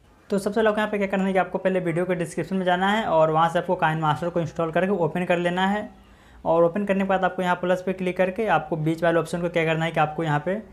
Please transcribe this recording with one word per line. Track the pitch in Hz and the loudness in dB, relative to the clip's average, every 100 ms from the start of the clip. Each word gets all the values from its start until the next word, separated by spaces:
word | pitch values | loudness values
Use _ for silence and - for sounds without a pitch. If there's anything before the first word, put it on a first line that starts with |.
| _ _ - | _ _ -4
तो | 196 | -4
सबसे | 202 226 | -2 0
पहले | 220 | 2
आपको | 214 | 2
यहाँ | 214 | -2
पे | 208 | -2
क्या | 196 | -2
करना | 196 190 | 0 0
है | |
कि | 190 | 2
आपको | 180 185 | 0 -2
पहले | 190 185 | 0 0
वीडियो | 170 165 180 | 0 -2 -2
के | 175 | -2
डिस्क्रिप्शन | 160 180 165 190 | -4 -6 -4 -2
में | 180 | 0
जाना | 180 196 | 2 2
है | 214 196 | 0 2
और | 160 160 | 2 4
वहाँ | 156 165 | 4 2
से | 175 | 2
आपको | 170 175 | 0 0
काइन | 160 160 | 0 0
मास्टर | 156 151 175 | 0 0 -2
को | 170 | -2
इंस्टॉल | 156 - 165 | -4 -4 -2
करके | 170 190 202 | 0 0 0
ओपन | 160 180 180 | 0 -2 0
कर | 175 | 0
लेना | 175 180 190 | 0 0 0
है। | 208 - - - - - - 165 | 0 -4 -14 -20 -20 -20 -8 0
और | 165 | 4
ओपन | 170 170 202 | 4 2 0
करने | 196 | 0
के | 196 | 0
बाद | 190 | 0
आपको | 180 180 | 0 0
यहाँ | 180 180 | -2 0
प्लस | 180 180 | 0 0
पे | 185 | -2
क्लिक | 185 180 180 | -4 -2 0
करके | 185 185 214 | 0 0 0
आपको | 160 160 165 | 0 0 -2
बीच | 156 160 | -2 0
वाले | 170 165 | 2 2
ऑप्शन | 160 175 | 0 -2
को | 170 | -2
क्या | 170 160 | 0 0
करना | 160 165 | 0 0
है | |
कि | 160 | 0
आपको | 151 156 | 0 0
यहाँ | 165 147 175 | -2 -2 -2
पे | 208 220 | -4 -6